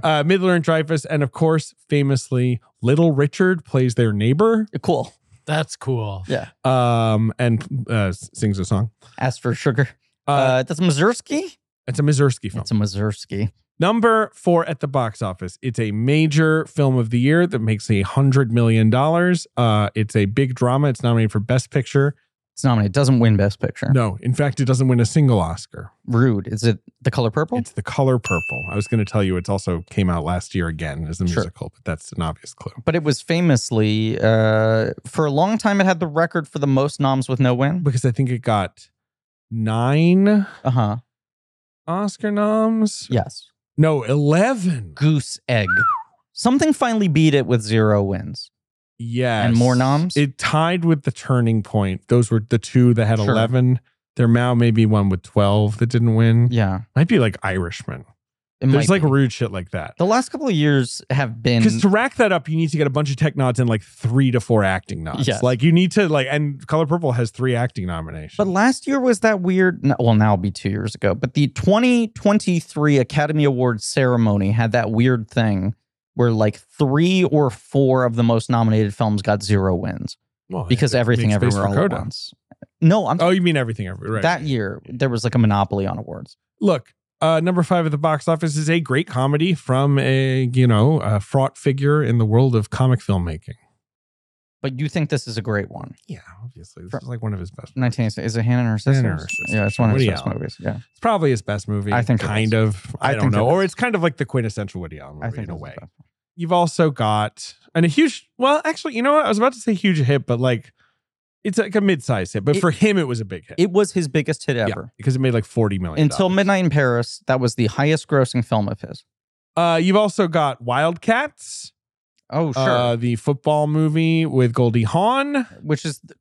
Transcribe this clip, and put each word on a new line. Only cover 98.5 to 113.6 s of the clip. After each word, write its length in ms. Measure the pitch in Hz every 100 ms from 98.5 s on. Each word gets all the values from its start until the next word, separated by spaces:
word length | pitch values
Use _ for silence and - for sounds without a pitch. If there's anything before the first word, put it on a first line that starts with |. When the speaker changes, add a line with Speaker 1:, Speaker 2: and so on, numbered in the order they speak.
| 123 117
Speaker 2:
and 80 | 107
Her 100 | 135
Speaker 1:
Hannah 160 | 135 117
and 80 | 80
Speaker 2:
Sisters? 20 |
Speaker 1:
Her 60 | 85
Sisters. 240 | - -
Speaker 2:
Yeah, 120 | 110 101
it's 120 | -
one 100 | 113
of 40 | 131
his 60 | 117
Speaker 1:
Woody 60 |
Speaker 2:
best 140 | 82 -
Speaker 1:
Allen. 120 | -
Speaker 2:
movies. 180 | - -
Yeah. 180 | - 107 -
Speaker 1:
It's 80 | _
probably 300 | 233 208 151
his 100 | 117
best 240 | - 104 -
movie. 260 | 104 101
Speaker 2:
I 80 | 120
think 180 | 113 113
it 20 | -
Speaker 1:
Kind 260 | 107 110 110
Speaker 2:
is. 40 |
Speaker 1:
of. 360 | 110 95 - -
I 100 | 123
Speaker 2:
I 20 |
Speaker 1:
don't 80 | 117
Speaker 2:
think 120 | 131
it 40 | 104
Speaker 1:
know. 100 | 117
Or 140 | 180
Speaker 2:
is. 20 | 190
Speaker 1:
it's 100 | -
kind 180 | 247 208
of 60 |
like 160 | 170 -
the 80 | 139
quintessential 560 | 131 113 104 101 92
Woody 180 | 80 78
Allen 180 | 69 76
Speaker 2:
I 40 | 104
Speaker 1:
movie 100 | 120
Speaker 2:
think 100 | 104
Speaker 1:
in 40 |
a 20 | 78
Speaker 2:
it's 40 |
his 40 |
Speaker 1:
way. 60 | 71
Speaker 2:
best 120 | -
one. 80 | - _ _ _ _ -
Speaker 1:
You've 160 | 165
also 380 | 175 170 - 160
got, 640 | 131 107 107 107 - - - _
and 100 | 165
a 40 | 170
huge, 420 | 147 311 - - -
well, 240 | 254 302
actually, 320 | 311 320 320 233
you 60 |
know 120 | 262
what? 120 | 302 285
I 40 |
was 100 | 208
about 140 | 247
to 60 | 254
say 140 | -
huge 240 | 196 202 160
hit, 260 | 131 139 -
but, 120 | 120
like, 320 | 127 120 - _ _ _ _ _ _ _
it's, 140 | 214 208
like, 160 | 202 208
a 60 |
mid-sized 520 | 202 160 - 110 92
hit. 120 | 110 98
But 120 | 185
Speaker 2:
It 20 |
Speaker 1:
for 100 | 180
him, 260 | - 214 196
it 80 | 139
was 120 | 117
a 40 | 98
big 200 | 90 -
hit. 80 |
Speaker 2:
it 120 | -